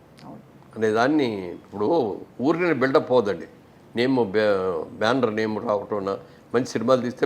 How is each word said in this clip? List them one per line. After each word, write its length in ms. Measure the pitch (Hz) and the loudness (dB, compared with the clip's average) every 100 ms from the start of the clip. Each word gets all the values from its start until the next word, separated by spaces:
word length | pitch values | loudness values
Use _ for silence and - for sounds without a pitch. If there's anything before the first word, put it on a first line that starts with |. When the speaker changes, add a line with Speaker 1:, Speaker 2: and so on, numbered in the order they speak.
| - - - | -20 -20 -20
Speaker 1:
అవును. 140 | - - - - 110 | -20 -20 -20 -18 -2
Speaker 2:
అనేదాన్ని, 760 | 110 110 127 156 127 104 90 | 0 2 2 2 0 -2 -8
ఇప్పుడు 680 | 85 - 98 104 170 113 - - - | -12 -12 -4 0 2 0 -4 -10 -4
ఊరిని 320 | 127 165 180 | -2 0 0
బిల్డప్ 360 | 143 131 147 - | 2 2 2 4
పోదండి, 360 | 127 104 87 - - - - - 110 | 2 2 -2 -8 -18 -20 -20 -8 -2
నేమ్, 360 | 127 131 107 | 0 2 0
బ్యా-, 520 | 101 107 98 92 82 - 80 | 2 2 2 0 -4 -6 -2
బ్యానర్ 380 | 110 131 120 107 | 0 2 0 0
నేమ్ 320 | 110 107 117 | -2 -2 -2
రావటం, 500 | 104 95 107 95 98 - - - | -2 -2 -4 -4 -6 -8 -20 -4
మంచి 160 | 120 131 | -2 -2
సినిమాలు 280 | - 113 131 120 | -2 2 2 2
తీస్తే 180 | 117 | -2